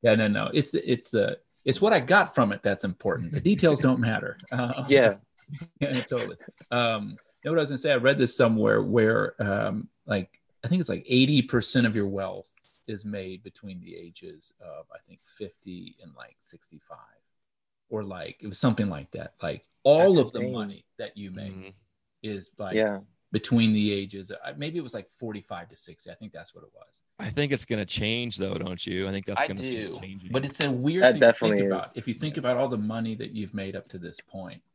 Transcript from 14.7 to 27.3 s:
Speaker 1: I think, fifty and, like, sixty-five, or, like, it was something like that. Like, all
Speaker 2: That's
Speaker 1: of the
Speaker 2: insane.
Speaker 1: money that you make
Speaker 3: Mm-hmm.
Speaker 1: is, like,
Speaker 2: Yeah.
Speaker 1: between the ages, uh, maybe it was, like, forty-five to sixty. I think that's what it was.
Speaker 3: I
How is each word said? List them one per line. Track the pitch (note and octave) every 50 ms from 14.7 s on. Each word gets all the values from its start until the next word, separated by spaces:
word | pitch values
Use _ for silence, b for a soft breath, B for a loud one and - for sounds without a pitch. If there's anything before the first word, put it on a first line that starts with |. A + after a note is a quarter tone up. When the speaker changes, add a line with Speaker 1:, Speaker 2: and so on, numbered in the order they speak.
| D2 D2 - _ -
Speaker 1:
I | - _
think, | _ F2+ _ _
fifty | _ - - G#2+ F#2 _ _ _ F#2+ F2+ F2 F#2 F#2 - _
and, | F#2 E2 C#2
like, | B1 B1 A1+ _ _
sixty-five, | _ - - - _ _ D#2+ D2+ _ _ D2 - - _ _ _ _ _ _ _ _ _ _ _ _ _ _ _ _ _
or, | A#2+ G#2+ G#2
like, | G2 F#2+ F2+ D#2 - - _
it | -
was | G#2 F#2+ -
something | - C3 A2 - G#2+ G2+
like | E2+ D2 C#2+ -
that. | - - D#2+ - _ _
Like, | - E2 C#2 - _ _ _ _
all | _ C3+ D3 D#3 F3 G3+ F#3
Speaker 2:
That's | D#3+ B2+
Speaker 1:
of | G#2+
the | - A#2
Speaker 2:
insane. | G#2 G2+
Speaker 1:
money | B2+ A#2 G#2 G2+ G2+ G2+ _ _ _ _
that | A2+ G2+ _
you | G#2 G2+ F#2+
make | F2+ F2+ D2+ -
Speaker 3:
Mm-hmm. | F#2+ F#2+ F#2+ G2 F#2+ G2 _ _ _ _ _ _ _ _
Speaker 1:
is, | - G#2+ G#2 G2 F#2 - _ -
like, | G#2+ F#2 -
Speaker 2:
Yeah. | G#2+ A2 G#2 G2+ F#2+ G2 _ _ _ _ _
Speaker 1:
between | - - - - B2 A#2 A2+ A2
the | G#2+ G#2+ G#2 G#2
ages, | G2+ G2 G2 G2 G2+ G2 F#2+ F2+
uh, | G2 - - C#3 C#3+
maybe | D3 C#3+ D#3 D#3+ F3
it |
was, | D3 B2 -
like, | G#2+ G2 _
forty-five | _ _ B2 A2+ G#2 G2+ F#2+ _ G#2 F2 E2+ -
to | -
sixty. | - - - D#2+ _ - F2+
I | E2+
think | _ A2 G#2
that's | _ D2+ - - _
what | F2 -
it | - _
was. | - - _ _ _ _ _ _ _
Speaker 3:
I | G#3+ A#2